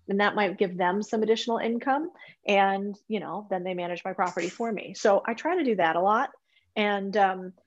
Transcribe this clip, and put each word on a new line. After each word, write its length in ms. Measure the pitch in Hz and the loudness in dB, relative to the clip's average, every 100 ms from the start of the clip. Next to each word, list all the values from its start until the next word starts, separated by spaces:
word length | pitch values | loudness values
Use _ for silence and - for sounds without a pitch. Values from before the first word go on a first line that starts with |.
| - | -4
And 140 | 196 | 0
that 120 | 208 | 2
might 240 | 214 202 196 | 2 0 0
give 200 | 196 180 | -2 0
them 260 | 180 196 | 0 0
some 200 | 208 220 | -2 0
additional 340 | 214 220 233 226 | 2 0 0 -2
income. 540 | 226 233 277 269 339 - - - - | -2 -2 0 -2 -2 -10 -20 -6 2
And, 500 | 196 196 196 202 196 - | 4 4 2 -4 -8 -6
you 100 | 214 | -6
know, 280 | 147 180 208 | -4 -8 -6
then 160 | 185 180 | -4 -4
they 80 | |
manage 320 | 180 175 175 190 | -4 -4 -6 -6
my 80 | |
property 340 | 190 180 175 175 | -2 -2 -2 -6
for 240 | - 233 | -4 -4
me. 220 | 208 - | -4 -8
So 280 | 190 220 196 - | 0 4 4 2
I 80 | |
try 240 | 233 311 359 | -4 -2 0
to 80 | 269 | 2
do 100 | 190 | 2
that 220 | 165 165 | 2 4
a 40 | |
lot. 280 | 196 220 269 - _ _ _ - | 2 2 0 -8 _ _ _ -2
And, 400 | 208 202 196 208 | 0 0 0 2
um, 340 | 196 185 185 - | 2 2 -8 -16